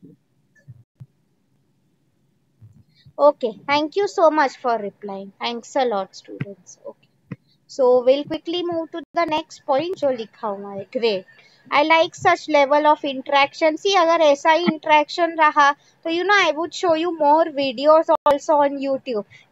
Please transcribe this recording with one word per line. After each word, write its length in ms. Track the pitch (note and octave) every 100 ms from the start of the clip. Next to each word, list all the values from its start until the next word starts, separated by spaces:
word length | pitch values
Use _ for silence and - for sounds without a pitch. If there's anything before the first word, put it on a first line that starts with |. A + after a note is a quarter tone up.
| - _ _ _ _ _ - - _ - - _ _ _ _ _ _ _ _ _ _ _ _ _ _ _ - _ _ _ _ -
Okay, 320 | C#4+ C#4+ A3 G3 -
thank 280 | D4 D4+ F#4+
you 100 | G4+
so 240 | G4+ D#4+
much 220 | D#4 C4+ -
for 200 | B3+ A3+
replying। 500 | G3+ - G3+ G3 G3 -
Thanks 320 | A#3 A#3 - C#4+
a 80 | B3+
lot, 300 | G3+ F#3+ -
students। 640 | - G3+ G3+ G3 - - -
Okay, 500 | - _ _ - - _ _ _
so 180 | - B3+ B3+ A#3+
we'll 180 | C#4+
quickly 380 | D4 D4+ E4+ F4
move 260 | F4 E4 D#4+
to 100 | E4+ D4 E4+
the 100 | D#4+
next 360 | D#4 D#4 - -
point 260 | C4+ E4+ F#4+
जो 120 | C#4+
लिखा 380 | B3 G#3+ _ A3
हुआ 260 | G3 G3+
है। 120 | G3 G3+ B3+
Great, 260 | A3+ F#3+ - _ _ _ -
I 120 | C4+
like 320 | D4+ E4 E4 -
such 300 | F#4+ E4+ - D4
level 320 | C4+ D4 D4+
of 120 | D4+ D4
interaction। 680 | C4 - C#4 C#4 - D#4+ D#4
See, 140 | G4+ G4
अगर 240 | E4 E4
ऐसा 300 | D#4 C#4+ D#4+
ही 120 | D#4+
इंटरेक्शन 720 | F4 D#4 D#4+ D4+ D4 - E4+ E4
रहा 320 | D4+ D4+ C#4+
तो, 380 | C#4+ _ _ E4
you 140 | E4
know, 160 | F#4+ G4+
I 160 | F4 D4+
would 140 | E4
show 220 | - F4+ D#4+
you 100 | F4 E4
more 280 | C#4+ D4+ E4 C#4+
videos 520 | C#4 A#3 D4 D#4+ D#4+ - D4
also 280 | C#4+ - D4
on 180 | C#4+ C#4 C#4
YouTube। 380 | C4+ - G#3+ G3+ - _